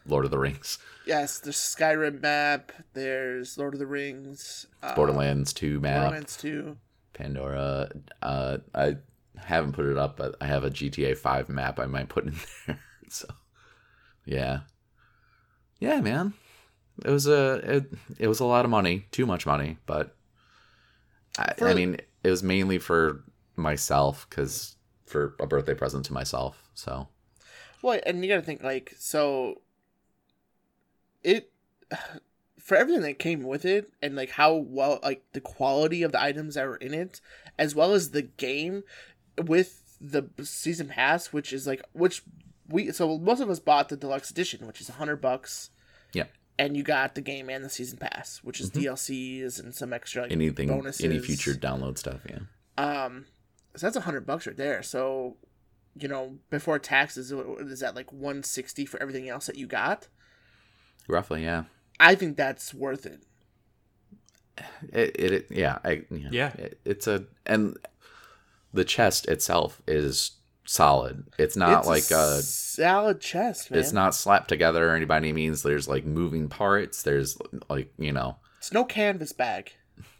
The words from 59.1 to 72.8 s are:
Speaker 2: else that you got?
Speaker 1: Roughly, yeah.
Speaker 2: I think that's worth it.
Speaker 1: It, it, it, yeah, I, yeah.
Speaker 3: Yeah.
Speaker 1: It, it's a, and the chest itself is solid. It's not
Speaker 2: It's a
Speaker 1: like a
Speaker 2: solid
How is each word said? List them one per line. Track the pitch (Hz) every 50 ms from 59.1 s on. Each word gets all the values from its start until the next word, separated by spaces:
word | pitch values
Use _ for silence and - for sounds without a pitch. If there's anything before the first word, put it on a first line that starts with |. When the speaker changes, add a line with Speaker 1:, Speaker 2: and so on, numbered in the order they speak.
| 135 131 131 131
Speaker 2:
else | 120 139 -
that | - - 139
you | 135
got? | - - 110 107 143 202 - - - _ _ _ _ _ _ _ _ _ _ _ _ _ _ _ _ _ _ - -
Speaker 1:
Roughly, | - 85 90 - 80 78 80
yeah. | 80 85 82 80 - _ _ _ _ - -
Speaker 2:
I | 156 170 190
think | 190 190 160 143
that's | - 143 131 135 - - - -
worth | 131 135 139 135 135 -
it. | 82 78 71 _ _ _ _ _ _ _ _ _ _ _ _ _ _ _ _ _ _ - - _ _ _ _ _ _ _ - - - - - 160 - -
Speaker 1:
It, | 113 117 76 - -
it, | - 92 98
it, | 95 - -
yeah, | - - 90 69 67 - -
I, | - 80 76 - -
yeah. | - 80 71 73
Speaker 3:
Yeah. | - 120 135 143 -
Speaker 1:
It, | - - - - - -
it's | - 101 101 - 113
a, | 104 98 95 - - _ _
and | - 107 110 107 95 - - - - _ _ - - - - - - - - _ _ _ _ _ _ -
the | 90 92
chest | - - - 117 98 87 - -
itself | - 82 - - - 90 85 76 - - - - -
is | 78 76 73 69 65 - - - - _ _ _ _ _ _
solid. | - - - 82 73 69 67 60 62 65 69 - - - -
It's | 78 76 -
not | 101 92 87 87 85
Speaker 2:
It's | -
a | -
Speaker 1:
like | 82 78 - -
a | 82 80 78 73 73 71 71
Speaker 2:
solid | 71 - - - - - -